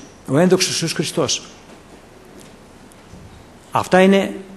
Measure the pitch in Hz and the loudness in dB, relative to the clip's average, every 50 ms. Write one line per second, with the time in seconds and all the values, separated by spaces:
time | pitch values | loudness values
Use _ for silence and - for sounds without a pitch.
0 | - - - - - - 135 147 175 185 185 185 190 - 123 - 165 160 - - | -20 -20 -20 -16 -8 -2 0 2 2 4 2 2 0 -2 -4 -6 -6 -6 -4 -6
1 | 160 - - 175 143 113 - - - - - - - - - - - - - - | -6 -4 -4 -4 -4 -4 -4 -6 -8 -14 -20 -20 -20 -20 -20 -20 -20 -20 -20 -20
2 | - - - - - - - - - - - - - - - - - - - - | -20 -20 -20 -20 -20 -20 -20 -20 -20 -20 -20 -20 -20 -20 -20 -20 -20 -20 -20 -20
3 | - - - - - - - - - - - - - - - 117 101 - - 185 | -20 -20 -20 -20 -20 -20 -20 -20 -20 -20 -20 -20 -14 -6 -6 -4 -2 2 2 4
4 | 190 190 196 196 190 - - - - - - | 4 6 4 2 0 -2 -8 -12 -16 -16 -6